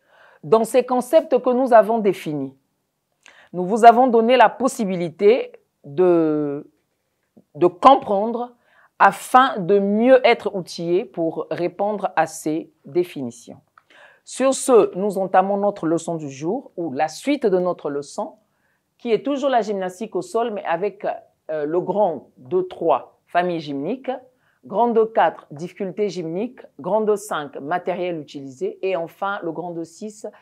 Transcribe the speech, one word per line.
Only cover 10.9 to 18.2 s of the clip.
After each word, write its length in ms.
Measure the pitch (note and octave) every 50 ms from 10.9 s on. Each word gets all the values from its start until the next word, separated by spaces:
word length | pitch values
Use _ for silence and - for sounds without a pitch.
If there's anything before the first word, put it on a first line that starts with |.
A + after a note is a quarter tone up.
| F3 F#3 A#3+
pour 440 | F#3+ - F3 E3 E3 D#3 D#3+ - -
répondre 640 | D#3+ D3 F3 F3 F3 - G3+ G#3 G#3+ G3 G3 F#3 -
à 120 | - D#3+
ces 440 | E3 - - - D#3 D3+ E3 D#3 - _ _ -
définitions. 760 | - C#3+ F3 F3 F3 - D3+ C3 A#2+ - - - - - - _ _ _ _ _ _ _ - - - _ _ _
Sur 300 | - - - B3+ C4+ C4
ce, 420 | - - - B3+ G#3+ E3+ - -
nous 220 | F3+ G3 G#3+ F3+
entamons 400 | F#3+ F#3+ F#3 - F#3 F#3+ G3 G3+
notre 300 | G3+ G3+ G3+ G3 - -
leçon 260 | D#3 E3 D#3+ D#3+ - E3+
du 160 | D#3+ D#3 C#3
jour, 420 | C3+ C3 D3+ E3 G#3+ C#4 B3+ - _
ou 160 | F#3 E3+ D#3+ B2+
la 140 | C#3 D#3
suite 400 | D#3 - - - C4+ D4 C#4 -
de 100 | G#3+ F#3
notre 320 | F#3 F3+ F3+ E3+ - - D#3
leçon, 460 | C#3+ C#3+ C#3+ - - -